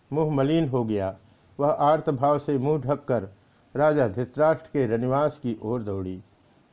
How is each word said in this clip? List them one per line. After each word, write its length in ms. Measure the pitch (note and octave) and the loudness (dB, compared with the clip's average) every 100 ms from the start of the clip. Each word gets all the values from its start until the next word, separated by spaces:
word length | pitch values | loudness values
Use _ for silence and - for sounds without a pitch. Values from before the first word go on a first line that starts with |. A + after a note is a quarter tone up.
| - | -8
मुंह 220 | C#3+ D#3 C#3+ | -4 0 0
मलिन 340 | C3+ E3 D3+ | 2 2 0
हो 140 | B2+ | 0
गया। 340 | A2+ G#2 F#2+ F#2+ _ _ _ - | 0 -2 -2 -6 _ _ _ -2
वह 100 | C#3+ | 0
आर्तभाव 720 | D3+ D3 D#3 D#3 C3 C#3+ D3 | 2 4 2 0 0 2 2
से 180 | D3 C#3 | 0 -2
मुंह 240 | C#3 D#3 | 0 -2
ढककर 460 | B2 C#3+ - A#2 F#2+ - _ _ _ B2+ | -2 -4 -2 -4 -4 -12 _ _ _ 0
राजा 320 | D3+ D3 A#2 | 2 4 0
धृतराष्ट्र 600 | F#2+ A#2+ C#3 D#3 D#3 - | -2 -6 0 2 2 -2
के 200 | D3 A#2+ | -2 0
रनिवास 520 | A2+ B2 C#3 D3+ - | 0 0 0 0 -2
की 180 | B2 A2 | -6 -6
ओर 180 | G#2+ A#2+ | -4 -6
दौड़ी। 400 | G#2 G2 F#2 F#2 - _ _ _ _ | -4 -6 -6 -10 -14 _ _ _ _